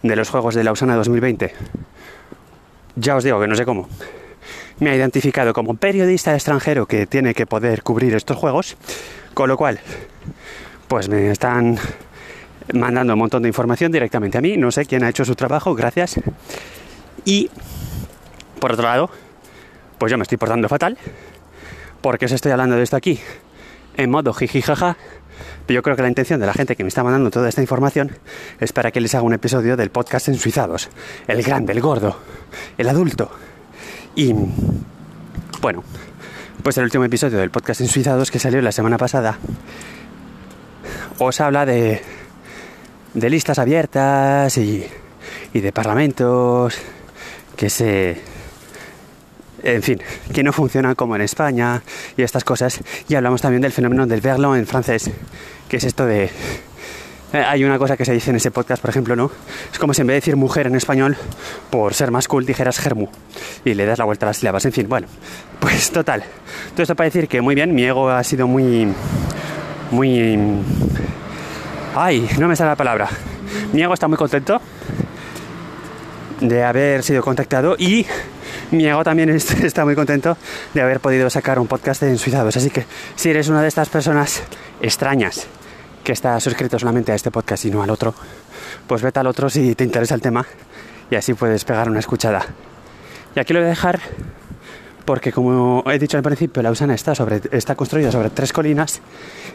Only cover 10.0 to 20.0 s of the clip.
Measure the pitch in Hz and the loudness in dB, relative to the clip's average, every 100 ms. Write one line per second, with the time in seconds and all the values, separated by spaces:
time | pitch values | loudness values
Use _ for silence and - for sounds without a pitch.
10 | - - - - - - - - - 123 | -16 -16 -16 -16 -20 -20 -20 -20 -2 -2
11 | 95 104 101 101 123 120 120 113 - - | 2 2 2 2 2 2 2 2 -4 -10
12 | - - - - - - - 123 120 123 | -18 -20 -20 -20 -20 -20 -4 0 0 2
13 | 123 107 110 127 117 107 120 120 165 165 | 2 2 2 2 0 0 0 2 2 2
14 | 117 117 101 113 156 202 123 131 147 131 | 0 0 0 0 0 2 2 0 0 0
15 | 120 117 127 123 127 147 185 120 120 175 | 0 0 0 0 0 0 0 0 0 0
16 | 175 - - - - - - - - - | -2 -2 -6 -8 -14 -16 -16 -20 -20 -20
17 | - - - 202 349 - - - - - | -20 -6 0 2 0 -6 -16 -12 -10 -10
18 | - - - - - - 131 113 117 123 | -12 -16 -20 -20 -20 -4 -2 2 2 2
19 | 170 - - - - - - - - - | 0 -6 -20 -20 -20 -20 -20 -20 -20 -4